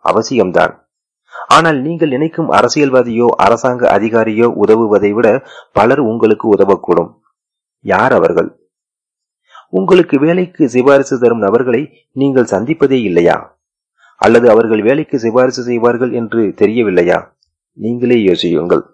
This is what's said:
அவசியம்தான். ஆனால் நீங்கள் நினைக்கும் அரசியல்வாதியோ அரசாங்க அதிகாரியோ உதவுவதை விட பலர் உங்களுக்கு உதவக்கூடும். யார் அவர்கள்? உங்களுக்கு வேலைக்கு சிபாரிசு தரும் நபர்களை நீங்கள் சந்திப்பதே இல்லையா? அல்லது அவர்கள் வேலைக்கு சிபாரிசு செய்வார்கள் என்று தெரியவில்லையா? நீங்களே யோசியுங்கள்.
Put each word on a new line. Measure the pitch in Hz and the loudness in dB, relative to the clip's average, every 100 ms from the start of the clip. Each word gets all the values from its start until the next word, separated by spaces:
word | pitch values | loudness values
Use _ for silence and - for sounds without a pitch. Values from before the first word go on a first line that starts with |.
அவசியம்தான். | - 92 113 127 92 85 82 - _ _ _ _ _ - - | -2 -2 -2 -2 0 0 -2 -4 _ _ _ _ _ -20 0
ஆனால் | 143 165 147 | 0 2 -2
நீங்கள் | 135 170 160 | -4 -4 -2
நினைக்கும் | 127 156 - 156 | -2 -4 -4 -2
அரசியல்வாதியோ | 101 117 151 143 127 120 113 120 | 0 0 0 0 2 0 0 0
அரசாங்க | - 98 117 131 123 123 98 | 2 0 0 -2 0 0 2
அதிகாரியோ | 110 113 110 107 117 95 | 0 -2 -2 0 0 0
உதவுவதை | 101 110 113 101 101 | 2 2 2 2 0
விட | 104 117 120 - - - | 0 0 0 -4 -20 -8
பலர் | - 107 135 | -2 0 0
உங்களுக்கு | 123 113 110 104 113 101 | -2 0 0 0 0 2
உதவக்கூடும். | 98 95 - 87 85 _ _ _ _ _ _ _ | 2 0 0 -2 -2 _ _ _ _ _ _ _
யார் | - 95 120 | -4 0 2
அவர்கள்? | 156 - 85 85 - _ _ _ _ _ _ _ _ _ - _ | 2 2 0 -2 -6 _ _ _ _ _ _ _ _ _ -20 _
உங்களுக்கு | 185 190 185 170 139 | -4 2 2 4 0
வேலைக்கு | 147 175 180 _ 143 | 0 0 -4 _ -2
சிபாரிசு | 123 127 139 139 131 | 2 2 2 2 0
தரும் | 120 117 | 0 0
நபர்களை | 101 113 127 120 147 _ _ | 0 0 0 -2 -4 _ _
நீங்கள் | - 139 131 | -4 -2 0
சந்திப்பதே | 113 98 117 160 139 135 | 0 -2 -4 -2 0 0
இல்லையா? | 107 85 85 80 - _ _ _ _ _ _ _ | 0 0 2 0 -6 _ _ _ _ _ _ _
அல்லது | 104 120 120 | 2 4 4
அவர்கள் | 110 113 110 | 2 2 0
வேலைக்கு | 104 139 151 139 | 0 -2 -4 -4
சிபாரிசு | 113 113 131 127 | -2 0 0 -2
செய்வார்கள் | 123 120 120 120 127 | -6 -2 0 0 -4
என்று | 123 113 113 104 | -4 -4 -2 -2
தெரியவில்லையா? | 82 104 113 110 90 87 85 - _ _ _ _ | 0 -2 0 0 0 0 -2 -4 _ _ _ _
நீங்களே | _ 110 120 120 123 | _ -8 -4 0 2
யோசியுங்கள். | 98 85 87 85 85 82 - | 2 0 0 -2 0 -2 -4